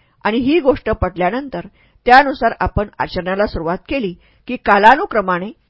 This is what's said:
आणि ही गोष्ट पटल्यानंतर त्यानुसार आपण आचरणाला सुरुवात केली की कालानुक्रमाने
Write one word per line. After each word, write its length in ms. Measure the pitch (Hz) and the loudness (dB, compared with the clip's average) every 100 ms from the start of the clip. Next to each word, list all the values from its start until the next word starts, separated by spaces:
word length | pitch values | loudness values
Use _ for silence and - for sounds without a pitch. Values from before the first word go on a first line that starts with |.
| _ _ | _ _
आणि 140 | 202 226 | -4 -2
ही 220 | 254 330 | 0 0
गोष्ट 300 | 269 294 - | 2 0 -2
पटल्यानंतर 680 | 214 185 170 180 240 285 175 - _ _ _ - | -4 -4 -2 -4 -4 -6 -10 -12 _ _ _ 4
त्यानुसार 460 | 254 285 285 226 - | 6 6 2 -2 -2
आपण 260 | 185 - 208 - | -4 -2 -4 -6
आचरणाला 480 | - 185 175 190 208 | -6 -6 -4 -2 -2
सुरुवात 320 | 202 160 185 - | -4 -6 -6 -4
केली 260 | 277 202 175 _ _ - | -4 -4 -8 _ _ -10
की 100 | 247 | -6
कालानुक्रमाने 960 | - 202 214 269 403 233 190 175 196 - _ | 2 4 6 6 2 -2 -2 -4 -6 -14 _